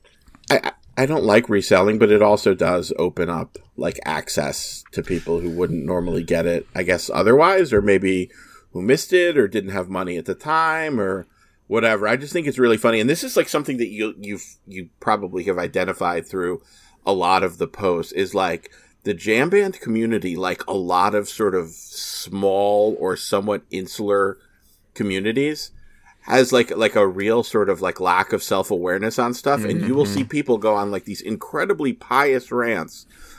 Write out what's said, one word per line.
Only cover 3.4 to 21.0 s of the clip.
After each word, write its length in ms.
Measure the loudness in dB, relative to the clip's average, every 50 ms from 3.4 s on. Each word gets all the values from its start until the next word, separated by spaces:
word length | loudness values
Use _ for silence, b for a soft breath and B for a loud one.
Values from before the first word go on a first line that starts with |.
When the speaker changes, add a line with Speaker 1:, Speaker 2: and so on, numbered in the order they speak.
| -6 -8 _ -20 -20 _ _
Speaker 1:
like, 240 | -6 -4 -4 -4 -6 -6
access 800 | -6 -6 -6 -6 -4 -4 -2 -2 -2 -6 -8 -10 -10 -12 -14 -18 -8
to 100 | -8 -8
people 380 | -4 -4 -4 -4 -2 -4 -4 -2
who 100 | -2 -4
wouldn't 340 | -2 -2 -2 -2 -2 -4 -4
normally 380 | -2 -2 -2 -2 -2 -4 -4 -2
get 220 | -2 -2 0 0
it, 200 | 0 -2 -2 -4 -6 -8
I 80 | -6
guess, 280 | 0 0 0 -2 -2 -4
otherwise, 600 | -2 0 4 6 6 6 6 6 4 2 2 2
or 80 | 2 2
maybe 480 | 4 4 2 4 4 2 0 0 -2 -6 B B B B B B B B
who 100 | _ -6
missed 300 | 0 0 0 0 0 0
it 260 | 2 2 2 4 4 2
or 80 | 2 2
didn't 220 | 0 -4 -4 -2
have 180 | -4 -6 -4 -4
money 280 | -4 -4 -4 -4 -6
at 80 | -6 -4
the 80 | -6 -8
time 640 | -6 -4 -2 0 2 2 2 0 -2 -2 -2 -2 -2
or 260 | -2 -2 -2 -4 -8 _ _ _ _ _ _ _ _ _
whatever. 400 | 0 2 4 2 2 2 2 0
I 80 | 0
just 160 | 0 -2 -4
think 140 | -4 -4 -2
it's 120 | -2 2 4
really 180 | 4 4 4
funny. 220 | 4 4 2 2 4
And 80 | 2 0
this 140 | 0 -2
is, 140 | -4 -2 0
like, 120 | 0 0 0
something 280 | -2 -4 -2 -2 -4
that 120 | -4 -4 -6
you, 260 | -4 -4 -4 -6 -6 -10
you've, 380 | -12 -12 -12 -12 -12 -18 -20 _ _
you 220 | -18 -16 -16 -16 -16 _ _
probably 440 | -2 -2 0 0 -2 -6 -6 -4 -2
have 140 | -2 -2 -2
identified 680 | -4 -2 -2 -2 -2 -2 -2 -2 -2 -2 -2 -2 -6
through 360 | -4 -6 -4 -2 -2 -4 -6 b b b b b b b b _
a 60 | -2
lot 300 | 0 2 2 2 2 2
of 160 | 2 0 -2 -4
the 100 | -6 -6
posts 440 | -4 -2 -2 0 0 0 -4 -6
is, 220 | -4 -4 -4 -2 0
like, 360 | -2 0 0 -2 -6 -8 -18 b b b b b b _
the 100 | -6 -6
jam 340 | -4 0 0 2 2 2 4
band 320 | 2 2 2 2 -4 -8
community, 540 | -6 -2 -2 0 0 0 -2 -2 -2 -4 -4
like 300 | -4 -4 -4 -4 -6 -6
a 60 | -4 -4
lot 400 | -4 0 2 2 4